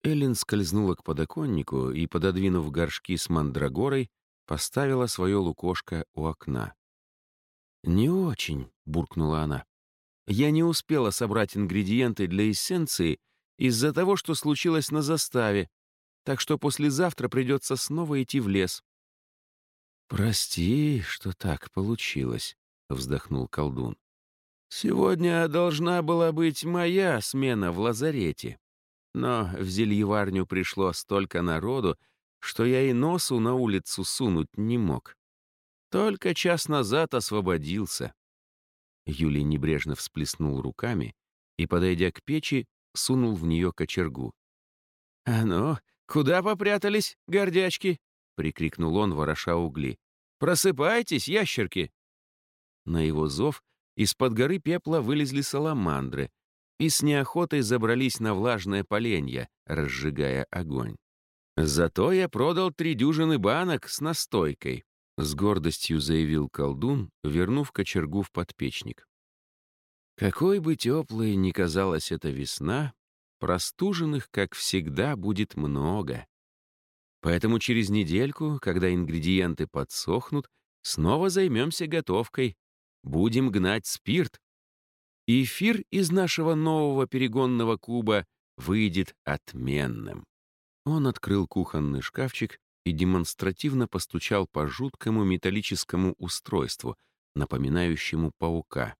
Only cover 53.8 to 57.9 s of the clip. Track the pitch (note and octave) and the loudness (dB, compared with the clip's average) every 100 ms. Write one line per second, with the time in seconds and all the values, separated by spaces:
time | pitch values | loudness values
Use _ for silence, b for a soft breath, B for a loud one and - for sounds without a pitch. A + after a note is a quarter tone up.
53.8 | _ - G#2+ - C3 A2 C3+ F#3 D3+ F3 | _ 0 0 2 0 2 0 0 -2 -2
54.8 | - D#3+ A2+ D3 C#3+ C#3 C#3 C#3 D#3 C#3+ | 0 0 0 0 0 -2 -2 -2 -2 0
55.8 | F2 C#2 C2+ C2 C2+ _ _ _ _ _ | 0 0 -2 -4 -6 _ _ _ _ _
56.8 | D#3 - D3 C#3+ C3 E3 E3+ D3+ G#2+ A#2+ | 0 2 2 2 0 -2 0 0 2 2
57.8 | A2 | 2